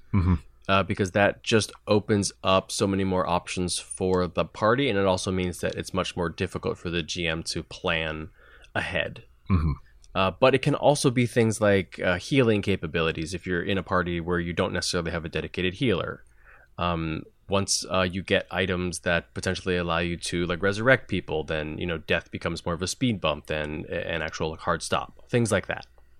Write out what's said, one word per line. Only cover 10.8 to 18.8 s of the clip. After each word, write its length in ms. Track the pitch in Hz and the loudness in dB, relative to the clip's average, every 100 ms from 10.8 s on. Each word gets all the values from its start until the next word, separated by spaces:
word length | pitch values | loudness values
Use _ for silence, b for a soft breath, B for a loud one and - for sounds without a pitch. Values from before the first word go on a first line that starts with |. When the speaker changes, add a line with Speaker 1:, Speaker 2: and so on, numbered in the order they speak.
| 123 147 143 | 4 4 2
Speaker 2:
be 160 | 123 120 | 2 2
things 340 | 127 110 104 | 4 2 4
like, 380 | 104 98 90 - | 4 4 2 -2
uh, 180 | 95 90 | 0 0
healing 460 | - 139 113 104 | 0 2 4 4
capabilities 720 | 98 92 82 85 80 80 80 | 2 0 0 0 0 0 -4
if 120 | 90 92 | -6 -2
you're 160 | 87 | -2
in 160 | 82 95 | 0 -2
a 40 | |
party 380 | 87 92 87 87 | 0 0 0 -2
where 180 | 82 87 | -2 -2
you 140 | 85 | -2
don't 200 | 85 95 | 0 0
necessarily 380 | 92 - 90 85 | 0 -2 -2 -2
have 140 | 87 | -4
a 40 | 80 | -6
dedicated 460 | 80 80 - 90 | -6 -6 -4 -4
healer. 480 | 95 131 87 - - - b b b b - | 0 0 0 -2 -8 -14 b b b b -6
Um, 460 | 87 82 82 80 - _ - | -2 -2 -2 -4 -8 _ -2
once, 360 | 98 98 - - | 0 0 -2 0
uh, 120 | 92 | 0
you 200 | 92 92 | 0 -2
get 240 | 87 95 - | 0 0 0
items 500 | 90 92 90 | -2 0 0